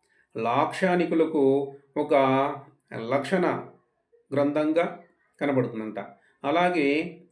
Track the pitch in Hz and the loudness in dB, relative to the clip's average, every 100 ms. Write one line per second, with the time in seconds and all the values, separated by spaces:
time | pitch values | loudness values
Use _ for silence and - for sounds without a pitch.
0 | _ _ _ 113 117 131 160 - 185 180 | _ _ _ -6 -2 0 0 0 0 2
1 | 165 165 156 156 135 139 139 - _ 147 | 0 2 2 2 4 2 0 -10 _ -6
2 | 147 147 135 135 143 139 - _ - 110 | 0 2 4 2 0 -4 -14 _ -16 -12
3 | 113 135 - 185 165 101 - - _ _ | -4 -4 0 0 0 -2 -8 -20 _ _
4 | _ _ - 135 143 147 151 160 175 - | _ _ -6 0 0 0 0 0 0 -4
5 | - _ _ - 139 131 117 110 110 104 | -20 _ _ -6 0 0 0 -4 -8 -10
6 | 98 - _ _ 139 165 180 175 143 147 | -12 -16 _ _ -2 2 2 2 2 0
7 | 175 - - | -2 -10 -20